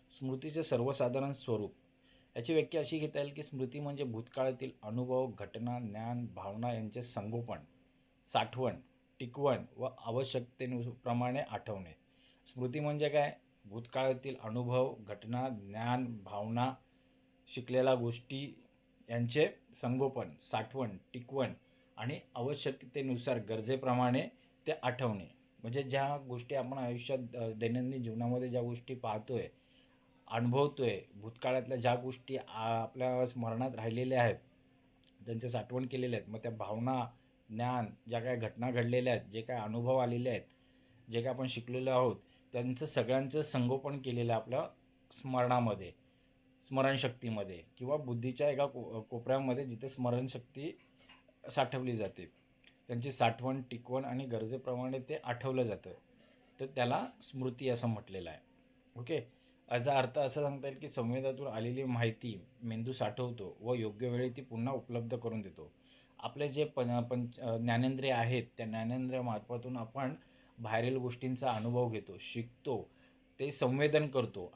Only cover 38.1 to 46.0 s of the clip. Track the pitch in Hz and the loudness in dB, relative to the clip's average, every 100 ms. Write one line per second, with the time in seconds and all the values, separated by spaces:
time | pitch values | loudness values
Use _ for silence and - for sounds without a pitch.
38.1 | 113 120 123 110 113 123 123 117 123 127 | -2 0 0 -2 -2 0 2 4 4 4
39.1 | 117 90 107 113 123 107 117 120 131 123 | 0 0 -8 -4 -4 -2 0 4 4 4
40.1 | 120 123 107 - _ - - - - - | 2 2 0 -4 _ -20 -20 -20 -20 -4
41.1 | 117 123 120 131 123 117 127 131 127 127 | 0 0 0 -2 -4 -4 -2 4 6 6
42.1 | 98 - - - 123 123 123 - - 113 | 4 -6 -20 -6 -2 0 -2 0 2 4
43.1 | 131 135 147 151 135 120 135 143 139 131 | 4 4 0 0 2 4 2 0 -4 -2
44.1 | 120 117 113 113 127 - - _ _ - | 0 4 2 2 -2 -2 -6 _ _ -20
45.1 | - 135 127 123 123 117 98 87 - | -12 -2 4 6 6 4 2 -4 -14